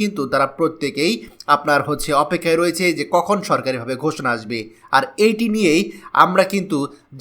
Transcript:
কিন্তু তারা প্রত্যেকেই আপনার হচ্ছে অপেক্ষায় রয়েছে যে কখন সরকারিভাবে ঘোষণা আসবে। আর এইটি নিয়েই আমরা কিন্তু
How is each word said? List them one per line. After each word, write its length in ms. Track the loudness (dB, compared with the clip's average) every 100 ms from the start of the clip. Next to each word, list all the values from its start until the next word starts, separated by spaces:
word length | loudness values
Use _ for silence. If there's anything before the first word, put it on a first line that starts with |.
কিন্তু 220 | -4 -4 -2
তারা 140 | 0 0 0
প্রত্যেকেই 560 | -4 -2 -6 -2 -2 -2 -8 -8 0
আপনার 260 | 0 2 0 0
হচ্ছে 220 | -4 0 0
অপেক্ষায় 360 | 0 -2 0 0
রয়েছে 260 | 0 0 0 0
যে 60 | 0
কখন 220 | 0 0 -2 0
সরকারিভাবে 460 | -2 -2 -4 -4 -4
ঘোষণা 260 | -4 -2 -4 -4
আসবে। 220 | -4 -8 -8 -14 0 0
আর 60 | 0 2 2
এইটি 200 | 2 0
নিয়েই 280 | 2 4 4 0 -8 -2 4
আমরা 200 | 4 4 2
কিন্তু 260 | 0 -2 -4 -4 -10 _ 0